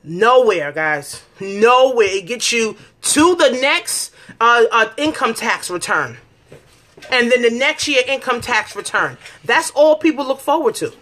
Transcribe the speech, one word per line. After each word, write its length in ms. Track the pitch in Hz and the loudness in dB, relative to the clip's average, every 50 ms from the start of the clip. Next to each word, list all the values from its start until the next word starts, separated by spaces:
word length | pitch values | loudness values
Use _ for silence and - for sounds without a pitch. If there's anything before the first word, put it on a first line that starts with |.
Nowhere, 680 | _ 143 165 180 214 226 240 254 254 220 196 170 147 143 | _ -10 -2 2 4 6 6 6 6 4 2 0 -4 -6
guys. 500 | 143 160 156 156 151 147 143 - - - - _ _ _ | -6 -4 -2 -2 -2 -4 -6 -10 -16 -16 -18 _ _ _
Nowhere. 680 | 196 196 196 202 214 233 247 254 262 269 254 233 214 190 | -10 -8 -2 2 4 6 6 6 6 4 4 2 0 2
It 180 | 190 196 185 | 0 -4 -6
gets 260 | 165 240 233 - - | -6 -8 -6 -4 -2
you 240 | 240 233 226 220 - - - _ _ _ | 0 0 -2 -2 -4 -10 -20 _ _ _
to 320 | - - - 285 311 349 359 | -6 -2 2 4 4 4 4
the 160 | 349 320 269 | 4 4 2
next, 600 | 240 254 262 277 311 339 - - - - - - _ - - - - _ | 2 2 0 0 -2 -2 -4 -6 -8 -8 -8 -10 _ -20 -20 -20 -6 _
uh, 260 | 226 233 240 240 226 - | 2 4 4 4 4 2
uh, 220 | 208 214 220 220 - - | 2 0 0 0 -2 -4
income 340 | 294 311 302 - 269 254 | -4 -4 -2 -2 -4 -4
tax 380 | 226 - 220 233 190 170 - - | -4 -4 -4 -4 -4 -4 -6 -8
return. 480 | 180 175 - - 202 160 143 120 117 - _ _ _ _ _ _ - - _ _ _ _ _ _ _ - - - | -8 -8 -4 -4 -2 -2 -2 -4 -10 -18 _ _ _ _ _ _ -20 -20 _ _ _ _ _ _ _ -20 -8 -2
And 220 | - 254 240 233 | 0 0 2 2
then 80 | 254 247 | 2 2
the 100 | 240 233 | 2 0
next 380 | 233 240 269 294 311 - - 302 | 0 0 -2 -4 -2 -4 -4 -2
year 140 | 285 254 254 | 0 0 0
income 360 | 254 269 254 - 262 247 240 | 0 -4 -6 -4 -4 -4 -4
tax 340 | 233 247 240 214 202 - - | -4 -4 -4 -4 -4 -6 -12
return. 400 | 208 - - - 208 175 143 127 - - - - - _ | -14 -12 -4 -2 -2 -2 -2 -6 -12 -20 -20 -20 -16 _
That's 260 | - 240 311 311 - | -2 -2 -2 -2 -2
all 260 | - 254 294 311 302 | 0 2 4 4 4
people 300 | 311 311 330 269 254 277 | 2 0 -2 -2 -2 -4
look 140 | 262 269 - | -4 -4 -4
forward 340 | - - 285 - 311 233 - | -2 -2 -2 0 0 -2 -2
to. 160 | - 160 151 - _ | -2 -8 -10 -10 _